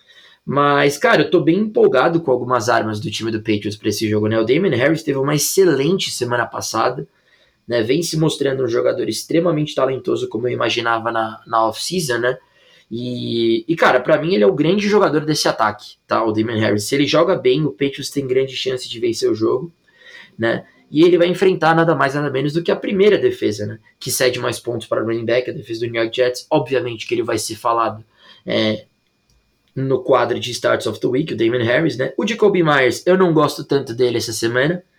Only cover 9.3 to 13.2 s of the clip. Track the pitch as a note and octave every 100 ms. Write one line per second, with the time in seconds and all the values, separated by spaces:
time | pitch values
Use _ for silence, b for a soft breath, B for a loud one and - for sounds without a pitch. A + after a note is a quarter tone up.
9.3 | D#3+ F3 D3+ D3 - C3+ B2+ B2+ A#2 B2+
10.3 | A2+ B2 A#2+ A#2 A#2+ A#2 A2+ A2+ A2+ A2+
11.3 | A2 - A2+ A2+ - - F3+ D3 A#2 B2
12.3 | - b b b b _ A2+ B2 B2